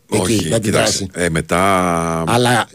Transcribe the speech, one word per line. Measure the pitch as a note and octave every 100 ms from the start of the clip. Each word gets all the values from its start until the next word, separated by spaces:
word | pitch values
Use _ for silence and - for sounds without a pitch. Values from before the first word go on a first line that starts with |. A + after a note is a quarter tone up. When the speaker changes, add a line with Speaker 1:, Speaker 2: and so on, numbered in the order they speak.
| -
Speaker 1:
εκεί, | G#2
Speaker 2:
Όχι, | F#2 G#2+ F#2+
Speaker 1:
να | A2+
την |
Speaker 2:
κοίταξε, | G#2+ D#2+ A2 -
Speaker 1:
δράσει. | F#2+
Speaker 2:
ε, | - F2
μετά | D#2+ D#2 F2 G2 F#2 F2+ E2+ E2 E2 E2
Speaker 1:
Αλλά | A#2+ B2 A#2+ -